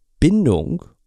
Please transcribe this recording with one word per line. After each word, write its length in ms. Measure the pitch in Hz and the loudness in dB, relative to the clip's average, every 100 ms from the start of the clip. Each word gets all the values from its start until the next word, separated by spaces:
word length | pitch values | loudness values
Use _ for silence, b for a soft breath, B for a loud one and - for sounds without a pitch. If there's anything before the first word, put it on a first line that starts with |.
| _ - | _ 0
Bindung 640 | 156 214 151 87 78 175 - _ | 0 2 0 -2 -4 -8 -12 _